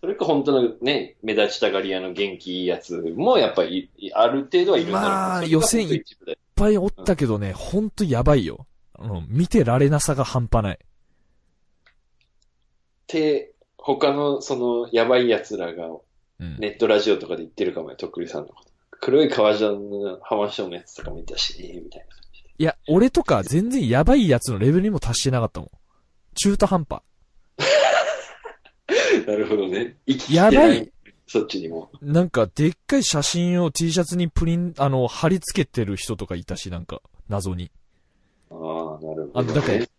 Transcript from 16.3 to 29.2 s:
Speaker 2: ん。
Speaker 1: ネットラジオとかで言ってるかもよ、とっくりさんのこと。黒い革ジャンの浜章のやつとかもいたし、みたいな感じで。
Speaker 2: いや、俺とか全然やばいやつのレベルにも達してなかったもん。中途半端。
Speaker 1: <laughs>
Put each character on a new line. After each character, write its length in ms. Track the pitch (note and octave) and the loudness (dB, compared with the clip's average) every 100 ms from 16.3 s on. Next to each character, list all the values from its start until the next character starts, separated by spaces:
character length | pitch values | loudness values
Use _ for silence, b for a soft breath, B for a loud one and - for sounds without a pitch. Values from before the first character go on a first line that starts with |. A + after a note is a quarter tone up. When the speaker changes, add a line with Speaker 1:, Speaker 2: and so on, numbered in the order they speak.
| _ | _
Speaker 2:
ん。 120 | F2 D2 | -14 -8
Speaker 1:
ネ 100 | G#2 | -8
ッ 80 | - | -2
ト 80 | A2 | 2
ラ 100 | G#2 | 2
ジ 140 | G#2+ | 2
オ 60 | G2 | 0
と 100 | - | -2
か 80 | E2+ | -10
で 60 | |
言 80 | D#2+ | -10
っ 0 | |
て 120 | - | -6
る 80 | F#2+ | -4
か 100 | F2 | -4
も 80 | D2+ | -12
よ、 60 | C2 | -12
と 120 | - | -12
っ 20 | |
く 100 | - | -10
り 80 | E2+ | -10
さ 120 | D#2 | -10
ん 20 | |
の 60 | D2+ | -14
こ 160 | - | -20
と。 60 | _ _ _ | _ _ _
黒 320 | - - C3+ | -8 2 4
い 60 | D3 | 4
革 280 | - G#2+ G#2 | 4 2 4
ジ 80 | |
ャ 60 | G#2+ G2+ | 0 -2
ン 140 | G2+ | -6
の 280 | G2+ G2+ F#2 | -6 -6 -8
浜 280 | - G#2+ G2+ | -4 -2 -2
章 180 | - F#2+ | -4 -8
の 80 | F2 | -10
や 80 | |
つ 100 | - | -16
と 80 | - | -16
か 80 | - | -14
も 80 | - | -12
い 60 | |
た 120 | - - | -10 -6
し、 160 | - - F2+ F2 | -6 -6 -14 -16
み 60 | D2+ | -18
た 80 | - | -20
い 20 | |
な 60 | - | -20
感 80 | - - | -20 -20
じ 100 | - | -20
で。 60 | - - | -20 -4
Speaker 2:
い 60 | |
や、 120 | D#3+ - - | -2 -2 0
俺 220 | E3 B3 | 4 4
と 120 | - | 2
か 200 | D4 C3 | 2 0
全 280 | F#2+ C#3+ A3 | 2 0 0
然 180 | C4 C#3+ | 0 2
や 160 | B2 | 4
ば 120 | D3+ C#4 | 6 6
い 120 | G3+ | 6
や 120 | A#2+ | 2
つ 120 | - | 2
の 60 | G#2+ | 0
レ 100 | A2+ | 2
ベ 100 | E3 | 4
ル 20 | |
に 80 | G3+ | 2
も 80 | F#3+ | -2
達 200 | - A2+ | -2 -2
し 40 | |
て 60 | C#3 | 0
な 100 | B2 | 0
か 60 | A2 | -2
っ 60 | |
た 80 | - | -6
も 60 | - | -18
ん。 40 | - _ _ _ _ _ | -20 _ _ _ _ _
中 220 | - G3+ G3+ | -2 0 2
途 100 | G3 | 2
半 180 | F#3 D3+ | 2 -2
端。 140 | - _ _ _ _ _ - | -10 _ _ _ _ _ -6
Speaker 1:
<laughs> 1700 | C5 D5 C#5 - D5 D5 - - A4+ - _ _ - G#4 C#5 G#4 | 2 4 4 2 0 -4 -10 -18 -20 -20 _ _ -2 0 4 2